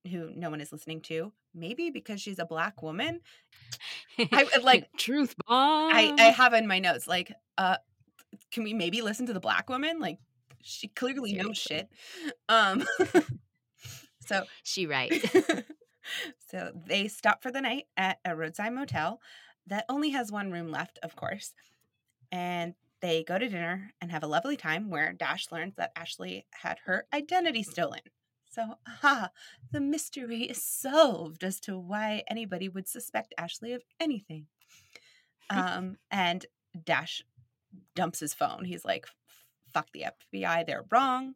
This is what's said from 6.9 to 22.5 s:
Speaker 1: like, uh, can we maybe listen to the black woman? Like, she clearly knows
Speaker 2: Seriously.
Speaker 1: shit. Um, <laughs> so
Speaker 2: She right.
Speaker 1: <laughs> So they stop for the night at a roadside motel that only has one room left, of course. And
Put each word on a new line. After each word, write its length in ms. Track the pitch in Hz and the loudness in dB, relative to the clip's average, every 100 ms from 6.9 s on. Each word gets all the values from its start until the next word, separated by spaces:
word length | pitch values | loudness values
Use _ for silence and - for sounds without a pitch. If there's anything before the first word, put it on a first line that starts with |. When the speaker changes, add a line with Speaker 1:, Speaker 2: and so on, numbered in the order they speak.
| 139 - | 0 0
Speaker 1:
like, 240 | 180 - - _ - | -2 -2 -14 _ 0
uh, 220 | 185 185 _ _ _ _ _ - _ | 2 2 _ _ _ _ _ -20 _
can 120 | - | -6
we 100 | 214 | -2
maybe 260 | 220 170 220 | -2 0 0
listen 240 | 220 214 240 | -2 -2 -2
to 60 | |
the 80 | 196 | -2
black 300 | 107 - - | 0 0 0
woman? 280 | 254 302 330 | -2 -2 -2
Like, 200 | 196 151 _ _ _ - | -4 -6 _ _ _ -20
she 260 | - - 208 | -16 -14 -12
clearly 440 | - 254 269 220 | -4 -4 -2 -4
knows 300 | 196 202 208 | -4 -4 -4
Speaker 2:
Seriously. 260 | - 151 190 - - 370 | -4 -6 -6 -16 -18 -10
Speaker 1:
shit. 120 | 320 - - | -10 -10 4
Um, 340 | 226 202 196 - - | 6 6 2 -2 0
<laughs> 1200 | 370 359 - - _ _ _ _ - - - _ - | 4 4 4 -8 _ _ _ _ -18 -18 -20 _ -2
so 180 | 196 190 - | -2 -2 -12
Speaker 2:
She 240 | - - 165 | -6 -4 0
right. 260 | 135 127 320 233 | 0 2 0 4
Speaker 1:
<laughs> 300 | 370 - 294 - - _ _ - - 320 - - | 4 4 -2 -2 -20 _ _ -10 -8 -8 -12 -14
So 200 | 185 180 175 175 | -10 -10 -12 -2
they 220 | 196 208 | -2 -2
stop 340 | - 214 - | 0 2 2
for 80 | - | -2
the 120 | 262 | -4
night 240 | 262 269 - - | -4 -4 -6 -2
at 220 | 190 - 185 | -2 -2 -4
a 100 | 160 | -4
roadside 380 | 160 170 214 | -6 -4 -6
motel 480 | 254 285 160 160 233 - - - _ - | -6 -4 -2 -2 -4 -16 -20 -20 _ -6
that 200 | 202 - | -6 -2
only 220 | 277 302 | -2 0
has 200 | 269 220 | -2 -4
one 220 | 208 196 | -4 -4
room 180 | 170 165 | -4 -4
left, 280 | 147 175 - | -6 -6 -10
of 140 | 160 - | -12 -8
course. 380 | - 202 - - _ _ _ _ _ _ _ | -6 -6 -10 -16 _ _ _ _ _ _ _
And 440 | 180 180 | -4 -2